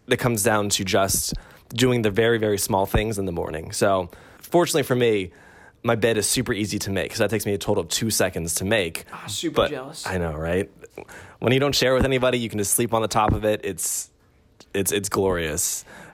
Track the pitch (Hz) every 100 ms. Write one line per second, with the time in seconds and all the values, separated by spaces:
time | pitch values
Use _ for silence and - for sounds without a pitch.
0 | - 123 120 110 113 107 101 - 95 101
1 | 98 - - - - - - 120 127 123
2 | 107 98 113 113 107 98 - 98 101 113
3 | 107 101 95 85 - 76 - - 104 95
4 | 90 - - - - 175 165 156 123 123
5 | 117 104 90 - - - - _ 117 113
6 | 117 107 - 131 123 101 104 101 101 95
7 | 73 - 104 110 107 98 - 101 82 -
8 | 113 - 92 90 82 - 95 110 85 -
9 | - - - - 165 143 98 135 135 -
10 | - 92 85 76 82 90 - - - -
11 | - - - - 117 131 143 - 127 127
12 | 131 131 127 123 113 104 101 - 117 113
13 | 110 113 107 104 107 107 98 85 - -
14 | - _ _ _ _ _ - 98 95 104
15 | 95 104 95 85 80 73 - - - -
16 | -